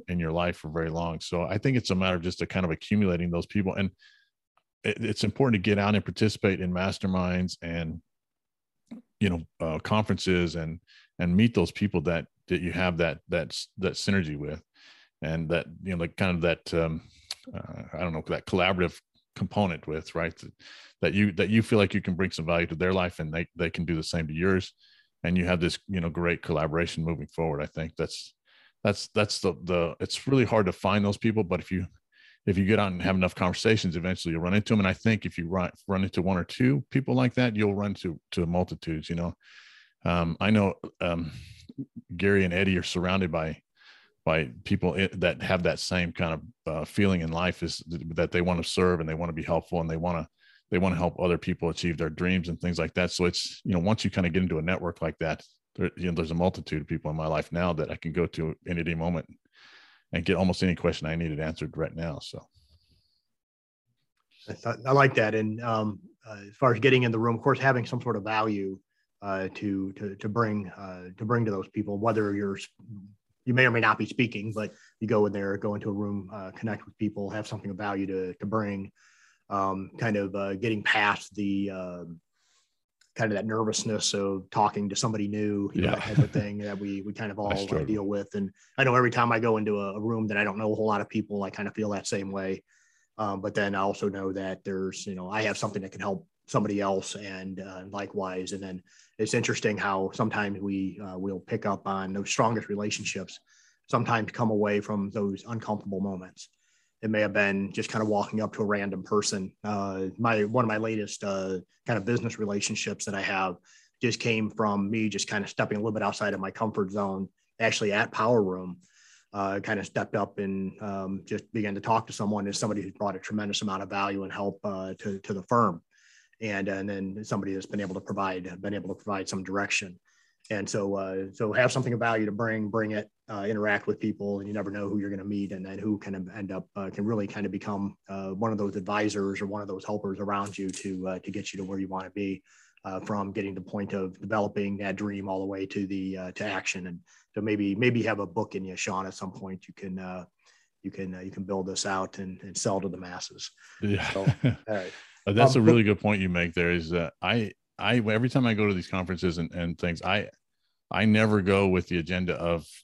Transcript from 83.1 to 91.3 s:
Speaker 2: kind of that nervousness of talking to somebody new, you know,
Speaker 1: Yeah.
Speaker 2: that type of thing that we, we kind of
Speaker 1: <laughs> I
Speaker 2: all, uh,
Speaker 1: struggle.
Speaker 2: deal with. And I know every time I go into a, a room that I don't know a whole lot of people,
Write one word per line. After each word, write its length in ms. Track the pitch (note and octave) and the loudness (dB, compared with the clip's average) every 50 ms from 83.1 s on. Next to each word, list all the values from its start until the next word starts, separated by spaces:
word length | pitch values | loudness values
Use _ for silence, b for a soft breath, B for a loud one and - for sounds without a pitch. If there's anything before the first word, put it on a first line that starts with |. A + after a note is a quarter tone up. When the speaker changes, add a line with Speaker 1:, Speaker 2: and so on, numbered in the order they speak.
| - | -4
Speaker 2:
kind 160 | - A#2 A2 | -2 0 0
of 60 | G#2 | 0
that 100 | G2+ G2+ | 0 -2
nervousness 680 | A2 G#2+ A2+ A2 G#2+ G#2+ - - A#2 G#2+ G#2 - - - | -2 0 0 0 0 0 -2 -2 -2 -2 0 0 0 0
of 340 | G2+ G2 G2 G2 F#2+ F#2 - | 0 0 0 -2 -4 -6 -4
talking 380 | - A#2 G#2 G#2 - G#2 G#2 G2 | 0 2 2 2 2 0 -4 -4
to 80 | F#2+ | -2
somebody 320 | - - A#2+ A2 G#2 G2+ G2+ | -2 -2 0 0 0 -2 -2
new, 420 | G#2 G#2+ G#2+ G#2 G#2 G2+ G2+ G2 - | -2 -2 0 0 0 0 -2 -2 0
you 80 | - F2+ | 0 2
know, 80 | - | 2
Speaker 1:
Yeah. 40 | - | 0
Speaker 2:
that 60 | - - | 0 -2
type 160 | G#2+ A2 - | 0 4 4
of 120 | A#2+ - | 4 4
thing 280 | - - G2+ G2+ G2+ G#2 | 4 -2 -2 -2 -4 -6
that 200 | G#2 G#2 G2+ F#2+ | -6 -6 -6 -6
we, 240 | G2+ G2+ G2 G2 G2 | -4 -4 -6 -6 -6
we 100 | G#2 G2+ | -8 -8
kind 180 | - A2+ G#2 | -6 -8 -8
of 80 | G2 G#2+ | -6 -4
Speaker 1:
<laughs> 20 | |
I 20 | G#2 | -2
Speaker 2:
all, 100 | G2+ G2+ | -2 0
uh, 40 | |
Speaker 1:
struggle. 300 | G2 G2+ F#2+ - D#3 D3 | -2 -2 -2 -2 -2 0
Speaker 2:
deal 180 | - G#2+ G#2 G2 | 0 -2 -2 0
with. 240 | G2 G#2 G2+ G2 - - | -2 -2 -2 -4 -4 -4
And 160 | G#2 G2 F#2 - b b b b - | -4 -4 -4 -6 b b b b 2
I 60 | C3+ | 4
know 100 | C3 A#2+ | 6 6
every 160 | B2+ B2 A#2+ | 6 6 6
time 220 | A#2 B2+ A#2+ A#2 A2+ | 4 4 4 4 4
I 60 | A2+ | 4
go 200 | A#2 A#2 A2 G#2+ | 4 4 4 4
into 200 | G#2+ G#2+ G#2 G2+ | 2 2 0 0
a, 160 | G2+ G2 F#2+ | 0 -2 -4
a 60 | G#2+ | -4
room 260 | G#2+ A2+ A#2 A2+ A2 G#2 | -2 -2 0 0 0 0
that 100 | G#2 G2+ | 0 2
I 60 | G#2 | 0
don't 140 | G#2 G2 G#2+ | 0 0 0
know 140 | A2 G#2+ G#2+ | 0 0 0
a 20 | |
whole 120 | G#2+ G#2+ | 2 2
lot 140 | A2 G#2 G2+ | 2 2 2
of 80 | G2+ - | 0 -2
people, 340 | - A2 G#2 - | -2 -4 -2 -2